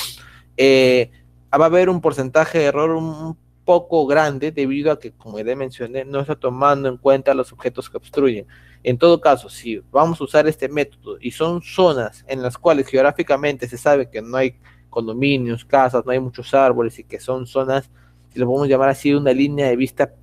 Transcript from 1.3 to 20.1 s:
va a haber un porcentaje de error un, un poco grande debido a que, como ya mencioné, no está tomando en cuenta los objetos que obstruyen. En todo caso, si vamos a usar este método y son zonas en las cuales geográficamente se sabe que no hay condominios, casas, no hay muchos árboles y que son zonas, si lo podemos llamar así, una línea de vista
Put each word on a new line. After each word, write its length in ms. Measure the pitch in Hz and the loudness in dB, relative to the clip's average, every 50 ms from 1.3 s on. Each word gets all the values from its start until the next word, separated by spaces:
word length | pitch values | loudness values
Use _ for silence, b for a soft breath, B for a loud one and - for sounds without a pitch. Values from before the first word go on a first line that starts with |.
| _ _ _ _ 143 | _ _ _ _ 2
va 120 | 143 160 | 2 4
a 20 | |
haber 220 | 160 170 180 185 185 | 4 4 4 4 2
un 120 | 180 165 | 0 0
porcentaje 580 | - 156 131 139 131 127 - 160 160 - - 165 | 0 -2 -2 -2 -6 0 2 2 2 2 0 0
de 60 | 147 | 0
error 260 | 143 139 147 156 160 | 2 2 0 0 0
un, 140 | 165 160 160 | -2 -2 -4
un 320 | 160 156 151 160 165 160 - _ _ _ _ _ | -6 -8 -10 -10 -12 -12 -14 _ _ _ _ _
poco 400 | 185 175 170 175 - 170 160 139 | 2 2 2 2 0 0 0 0
grande 460 | 131 143 156 156 147 139 131 147 156 | 2 2 2 2 0 -2 -4 -6 -6
debido 400 | 160 147 139 131 135 143 143 156 | -4 -4 -4 -2 -2 -2 0 -2
a 80 | 147 147 | -2 -2
que, 120 | - 113 | -6 -14
como 280 | - _ - 113 104 107 | -20 _ -20 -14 -12 -8
ya 160 | 107 117 131 | -6 -6 -6
mencioné, 500 | 139 131 131 127 - 120 113 127 135 131 | -6 -8 -10 -10 -12 -12 -10 -8 -10 -10
no 160 | 139 139 139 | -6 -6 -6
está 140 | 143 156 - | -6 -6 -8
tomando 520 | - - 123 123 131 139 143 143 139 139 | -6 -4 -6 -2 2 2 2 2 2 -2
en 100 | 131 123 | -4 -6
cuenta 360 | 120 - 139 135 135 135 139 135 | 0 2 2 2 4 2 0 0
los 180 | 131 127 - | 0 -4 -6
objetos 380 | 117 - - 123 120 127 - - | -12 -8 -8 -8 -8 -8 -12 -12
que 80 | - | -14
obstruyen. 500 | 98 - - - 147 139 131 110 101 - b b b b b b b - | -14 -14 -8 -2 0 0 0 0 -2 -10 b b b b b b b -4
En 140 | 127 123 | -4 0
todo 220 | 120 165 170 170 160 | 2 4 4 4 4
caso, 300 | - 151 135 123 - 101 | 4 2 2 0 -2 -12
si 300 | - - - 117 107 95 - _ | -20 -14 -12 -10 -10 -10 -12 _
vamos 300 | - 139 160 170 165 - | 0 0 2 0 -2 -6
a 20 | 143 | -6
usar 240 | - - 151 151 | 0 0 2 2
este 220 | 156 151 - 139 135 | 2 -2 -4 -8 -6
método 480 | 147 147 139 139 _ _ _ 107 98 - | -4 -4 -6 -6 _ _ _ -16 -14 -10
y 120 | 127 120 | -10 -12
son 300 | - - 160 170 175 170 | -6 -4 -4 -2 -4 -6
zonas 640 | - - - 190 185 170 143 127 110 107 - - _ | -10 -6 0 2 2 2 2 0 -4 -6 -8 -14 _
en 140 | - 135 131 | -10 -8 -6
las 160 | 123 123 123 | -6 -6 -6
cuales 300 | - - 170 151 139 131 | 0 2 2 2 2 0
geográficamente 800 | - 135 131 135 143 143 - 165 - 139 135 147 147 139 123 120 | 0 0 2 2 2 0 -2 -2 -2 -2 0 0 -4 -4 -4 -8
se 100 | 117 123 | -12 -12
sabe 320 | - - 147 143 139 123 - | -2 2 2 2 2 0 -4
que 120 | - 107 | -10 -12
no 160 | 110 117 127 | -10 -6 -4
hay 180 | 131 131 123 123 _ b b b b b _ | -2 -2 -2 -4 _ b b b b b _
condominios, 760 | - 120 113 110 110 123 139 143 139 127 123 120 117 113 - | -8 -6 -6 -6 -4 -2 0 0 0 0 -2 -4 -6 -8 -4
casas, 400 | _ 143 135 131 127 127 120 - | _ 2 2 2 2 0 -2 -2
no 60 | 127 | -2
hay 80 | 127 131 | -2 -4
muchos 340 | 131 123 - 123 120 - 143 | -4 -6 -10 -14 -6 0 2
árboles 440 | 135 135 127 123 120 117 113 - - | 4 4 4 4 2 -2 -4 -6 -10
y 40 | - | -16
que 160 | _ 107 104 | _ -16 -12
son 260 | - 127 131 131 123 | -8 -8 -8 -8 -8
zonas, 440 | 120 - 135 131 131 135 139 - _ b b b b b b b _ | -6 -4 -4 -2 0 -2 -2 -4 _ b b b b b b b _
si 100 | _ 123 | _ -4
lo 60 | 123 | -2
podemos 240 | 120 131 139 143 135 | -2 0 0 2 2
llamar 200 | 135 131 135 135 | 2 2 2 2
así, 240 | 135 - - 143 143 | 0 0 0 0 0
una 200 | 143 143 135 127 | 2 2 2 2
línea 340 | 131 143 143 143 143 139 | 2 0 0 0 -2 0
de 80 | 131 120 | 0 0
vista 380 | 123 135 127 - - 139 - | 0 -2 -4 -2 -2 -4 -4